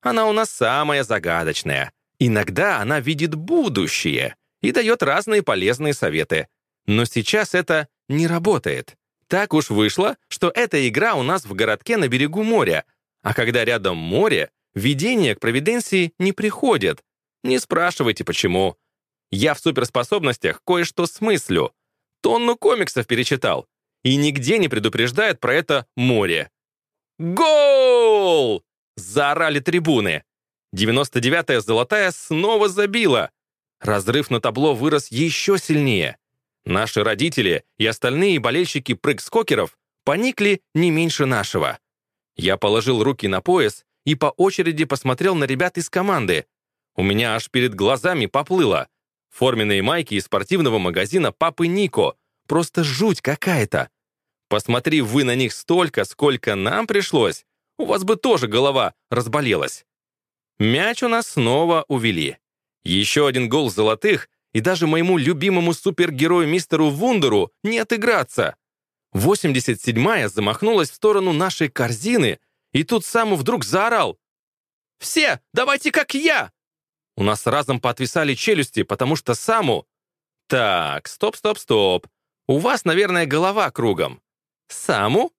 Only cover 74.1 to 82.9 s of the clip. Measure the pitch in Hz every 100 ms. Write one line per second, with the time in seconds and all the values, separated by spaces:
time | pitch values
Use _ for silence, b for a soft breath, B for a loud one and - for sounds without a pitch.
74.1 | - _ _ _ _ _ _ _ _ -
75.1 | 330 294 - _ - 254 277 302 311 277
76.1 | 269 320 285 104 _ _ _ _ _ _
77.1 | - 101 107 - 143 139 127 127 120 131
78.1 | 175 151 135 - 196 135 - 101 101 131
79.1 | 156 - 117 - 226 165 98 - _ _
80.1 | _ _ _ _ 131 110 90 76 71 -
81.1 | - - - 214 208 - 110 98 90 -
82.1 | _ _ _ - 135 208 262 180